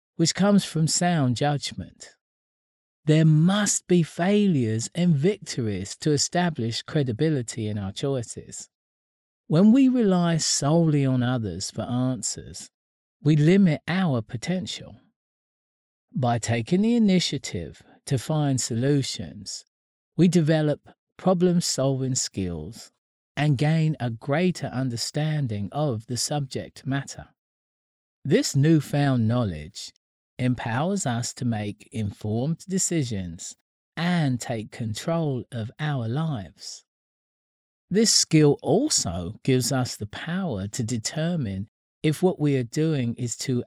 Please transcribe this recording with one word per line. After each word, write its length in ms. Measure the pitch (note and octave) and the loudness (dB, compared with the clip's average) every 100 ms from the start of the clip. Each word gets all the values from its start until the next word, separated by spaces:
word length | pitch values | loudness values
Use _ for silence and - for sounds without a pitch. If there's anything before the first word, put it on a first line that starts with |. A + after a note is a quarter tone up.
| _ - | _ -2
which 180 | E3 | 0
comes 300 | - G3+ G3+ | 2 4 4
from 220 | - D#3 D#3+ | 2 0 0
sound 500 | - F3 E3+ B2+ A#2 | 0 0 2 2 2
judgment. 800 | C#3+ C#3+ - - - - - _ _ _ _ _ _ _ _ _ | 0 -2 -4 -10 -14 -16 -20 _ _ _ _ _ _ _ _ _
There 220 | D3 D#3 D#3+ | 2 4 6
must 600 | D3+ E3+ G#3 G#3 - - | 6 4 2 0 -2 2
be 140 | F3+ | 2
failures 880 | D#3 - F3+ G#3 G3+ D3 A2 A2+ A#2+ | 2 0 2 4 4 2 2 0 -4
and 200 | E3+ F3+ | 0 2
victories 800 | C#3+ F3 G3+ - - A2 F#2+ G2+ - | 4 2 0 -6 -4 -4 -4 -6 -4
to 160 | D#3 | 0
establish 680 | C#3+ - F3 F3+ D3 A2+ A2 | 0 0 0 -2 -2 -4 -4
credibility 840 | - D#3 B2+ G#2+ D#3+ C#3+ A#2 - G#2+ | -4 -2 -2 0 0 0 -4 -6 -4
in 100 | G#2 | -4
our 140 | G2 | -6
choices. 800 | - C#3+ C3+ A2+ - - - - _ _ _ _ _ _ _ - | -4 -4 -4 -6 -12 -16 -16 -18 _ _ _ _ _ _ _ 0
When 220 | D#3+ G#3+ | 4 6
we 180 | C4 C4 | 8 6
rely 500 | B3+ G#3 F3+ E3+ D#3+ | 4 2 2 2 0
solely 680 | - - C#3 E3 D#3+ D3 | 0 0 2 4 4 4
on 180 | C3+ B2+ | 2 2
others 480 | A#2+ B2+ G#2 E2+ - | 0 -2 -4 -6 -8
for 120 | - | -8
answers, 880 | G#2 B2 B2+ B2+ - - - - - _ _ _ _ _ | -4 -2 -2 -2 -6 -8 -12 -16 -18 _ _ _ _ _
we 140 | D3 D#3 | 2 4
limit 460 | D3+ G3 F#3 D3 - | 6 6 6 2 -2
our 360 | F3+ F3+ A#2+ | -2 0 0
potential. 720 | - A#2 - F#3 A#2 - A#2+ - _ _ _ _ _ _ _ _ _ _ _ | -4 -6 -4 -4 -6 -10 -14 -20 _ _ _ _ _ _ _ _ _ _ _
By 240 | E3+ B2 A#2+ | -2 0 0
taking 440 | - A#2 A2+ F3+ | 0 -2 0 0
the 120 | A3 | 2
initiative 880 | A#3+ G#3 D3 - C#3+ - F2+ C#2+ - _ _ | 4 4 4 2 -4 -6 -8 -10 -14 _ _
to 140 | - C3 | -4 -2
find 420 | - D#3 D3 C3 | 0 0 0 0
solutions, 1040 | - A2+ C3+ D3 B2+ - E2 G#2 - - - _ _ _ _ | -2 -2 2 2 0 -6 -12 -14 -14 -14 -16 _ _ _ _
we 140 | - F3+ | 2 4
develop 640 | F3 D3+ D#3 D3+ C#3+ _ _ _ - | 4 4 2 2 -2 _ _ _ -4
problem-solving 1000 | F#3 F#3 F3+ F3 - - C3+ C3 C3 C3 | 0 2 4 2 0 0 0 0 -2 -2
skills 760 | - - F2+ E2 D#2+ - - _ _ _ _ | -4 -4 -6 -6 -10 -14 -20 _ _ _ _
and 220 | - D3+ B2+ | -2 0 2
gain 400 | D3+ D#3+ D#3 - | 2 2 0 0
a 120 | A#2+ | -4
greater 560 | A2+ - D3 F#3 - C3+ | -6 -4 0 0 0 -4
understanding 1040 | B2 C3 A#2 - D3 D#3 D3+ B2+ G#2 G2+ | -4 -4 -4 -6 -4 -2 -2 -2 -4 -4
of 340 | C#3+ D3+ A2 - | -2 -2 -2 -4
the 100 | A#2+ | -6
subject 680 | - D3 C3+ A2 D#2+ - C3 | -4 -4 -4 -8 -10 -10 -6
matter. 420 | C#3 - - - _ _ _ _ _ _ _ _ _ C3 | -6 -6 -14 -18 _ _ _ _ _ _ _ _ _ 0
This 280 | G#3+ D4 | 0 2
newfound 720 | C#3 D3+ D#3+ - C#3+ C#3+ B2+ A2 | 2 4 4 2 0 2 2 2
knowledge 680 | B2 G#2+ D#2 D2+ - - - _ _ _ - | 0 -2 -4 -10 -14 -18 -20 _ _ _ -4
empowers 680 | B2+ B2 B2 A#2 E3+ G3+ C3+ | -2 -2 -4 -2 -2 -2 -2
us 260 | A#2 B2+ | -4 -4
to 140 | - B2 | -4 -4
make 420 | G#2+ G#2 - - | -2 -4 -8 -10
informed 680 | A2 G2+ - G#2+ A2 C#3+ E3 - | -6 -6 -6 -4 -2 -2 -4 -4
decisions 880 | F#3 - E3+ B2 G2 F2+ E2 - - _ _ _ - | -4 -2 -2 -2 -4 -6 -10 -14 -18 _ _ _ -6
and 420 | F3 F3 C#3+ B2 | -2 0 0 -2
take 320 | - A2+ A2 | -4 -8 -8
control 760 | - A2 G#2+ - E3 D3+ B2+ - | -8 -6 -6 -4 -2 -2 -4 -6
of 200 | A2+ A2 - | -8 -8 -6
our 280 | D3+ C#3 A2+ | -4 -4 -2
lives. 760 | C3+ D#3+ B2 E2 - - - _ _ _ _ _ _ _ _ _ _ - | -2 -2 -4 -8 -16 -18 -18 _ _ _ _ _ _ _ _ _ _ -2
This 220 | F#3+ A3+ | 2 4
skill 460 | - - D#3+ D3 - | 4 4 6 6 4
also 760 | C#3+ F3+ D4+ - F#2+ F2 F2 - | 2 2 2 0 -2 -4 -6 -4
gives 280 | - B2+ B2 | 0 2 2
us 240 | C3+ A#2+ - | 0 -2 -6
the 120 | G#2 | -10
power 580 | - - F3+ F3+ G2+ G2+ | -10 -6 -4 -4 -4 -6
to 160 | - | -4
determine 840 | A2+ A#2+ - D#3+ E3 F3 G#2+ F#2+ - _ _ _ | -4 -4 -4 -4 -2 -2 -2 -4 -8 _ _ _
if 180 | D#3 D3 | -2 2
what 200 | F3+ - | 0 2
we 160 | D3 C3+ | 0 0
are 80 | |
doing 500 | A#2 D3+ D#3+ C#3+ A#2+ | 0 -2 0 0 -2
is 220 | - B2 - | -2 -6 -6
to 260 | - B2 | -4 -4